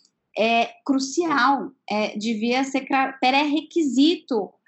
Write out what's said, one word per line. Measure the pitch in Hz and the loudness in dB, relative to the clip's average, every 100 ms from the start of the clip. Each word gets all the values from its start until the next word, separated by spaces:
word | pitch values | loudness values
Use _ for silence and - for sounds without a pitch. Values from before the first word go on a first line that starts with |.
| _ _ _ - | _ _ _ -2
é | 220 233 233 - - | 2 2 0 -4 -2
crucial, | 269 - - 339 285 247 277 190 - - | -2 -2 -2 0 2 2 2 -2 -12 -6
é, | 208 214 - | -4 -4 -4
devia | 208 220 233 247 | -4 -2 0 0
ser | 269 269 | -2 -4
cra-, | 262 269 262 | -2 -2 -2
pré-requisito | - 247 269 302 294 285 339 302 233 294 359 - 233 185 _ | 0 0 2 2 -2 -2 -2 0 4 4 2 -2 -4 -4 _